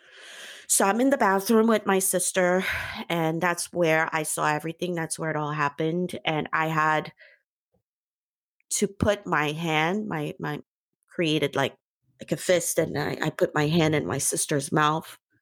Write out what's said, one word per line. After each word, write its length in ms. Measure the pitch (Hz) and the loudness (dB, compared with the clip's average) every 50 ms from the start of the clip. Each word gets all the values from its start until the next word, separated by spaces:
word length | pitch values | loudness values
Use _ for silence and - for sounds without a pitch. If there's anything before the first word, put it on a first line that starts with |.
| _ - - - - - - - - - - - - | _ -20 -20 -20 -20 -20 -20 -18 -18 -18 -20 -16 -4
so 180 | - - - 226 | -2 2 4 4
I'm 160 | 196 196 233 | 4 4 4
in 80 | 254 277 | 4 4
the 60 | 269 | 4
bathroom 500 | 262 226 196 190 196 196 - 233 220 220 | 4 4 4 4 2 2 4 4 6 6
with 200 | 226 226 214 - | 6 4 4 4
my 120 | 202 196 190 | 2 2 2
sister, 680 | 185 - - 180 - - - 190 180 180 180 185 185 - - - - - - 202 220 - | 2 2 0 0 -2 0 2 2 2 4 4 2 0 0 -4 -6 -6 -8 -10 -10 -6 -4
and 320 | 170 170 160 160 160 165 | -2 0 0 0 0 0
that's 320 | 180 175 170 170 - - | 0 0 0 -2 -6 -6
where 360 | - 175 175 160 160 160 160 - | -2 0 2 4 4 2 2 0
I 100 | - 160 | -2 -4
saw 240 | 156 - - 160 156 | -4 -4 -2 0 0
everything. 480 | 151 151 151 - 160 165 - - 180 180 | 0 0 0 -2 -6 -6 -6 -6 -4 -4
That's 240 | 170 160 156 - - | -4 -4 -6 -6 -6
where 120 | 160 160 | -4 -4
it 60 | 151 | -4
all 160 | 151 151 147 | -4 -4 -4
happened. 680 | 151 151 147 143 - - 160 160 165 180 180 175 - - - | -2 -2 -2 -2 -2 -2 -2 -2 -2 -2 -4 -4 -6 -6 -4
And 220 | 160 160 151 - - | -2 -2 -2 -4 -2
I 160 | - 156 160 160 | -2 -2 -2 0
had 440 | 160 156 156 156 156 151 151 160 - _ - - _ _ _ _ _ _ _ _ _ _ _ _ _ _ _ _ _ _ _ _ _ _ _ _ _ _ _ _ | 0 0 2 2 2 0 -2 -6 -12 _ -20 -20 _ _ _ _ _ _ _ _ _ _ _ _ _ _ _ _ _ _ _ _ _ _ _ _ _ _ _ _
to 140 | - - 208 | -4 -2 -2
put 400 | 196 196 - - 214 202 202 - | -4 -2 0 0 0 0 0 -2
my 260 | 180 175 147 151 147 | -2 0 0 0 0
hand, 560 | 156 156 170 165 156 151 156 165 190 214 214 208 | -2 -4 -4 -2 0 0 0 0 -2 -4 -4 -6
my, 260 | 175 156 147 156 - - | -6 -6 -6 -8 -8 -8
my, 220 | - 151 147 - - _ _ _ _ _ _ _ _ | -8 -8 -8 -8 -12 _ _ _ _ _ _ _ _
created, 500 | _ - - 175 156 151 156 147 139 - | _ -6 -2 0 0 2 2 0 0 0
like, 180 | 139 139 117 - _ _ _ _ _ _ _ _ _ | 0 -2 -2 -4 _ _ _ _ _ _ _ _ _
like 120 | - - | -6 -6
a 40 | 170 | -6
fist, 420 | 156 - - 180 170 170 - - - | -2 0 2 2 2 0 0 0 -2
and 200 | 160 - 165 143 | -2 -2 -2 -4
I, 180 | 151 - - - | -4 -4 -4 -2
I 80 | - 156 | -4 -4
put 240 | - - 185 - - | 0 0 0 0 2
my 120 | 151 147 | 0 0
hand 280 | 151 160 175 156 156 156 | 2 4 4 4 4 2
in 120 | 147 - | 0 0
my 120 | 87 107 139 | -2 -4 -2
sister's 520 | - - - 160 - - 156 143 139 - | -2 -2 -2 -2 -2 -2 -2 -2 -2 0
mouth 480 | - 156 151 151 156 165 - - - - _ _ _ _ | 2 2 2 2 2 -2 -4 -10 -16 -20 _ _ _ _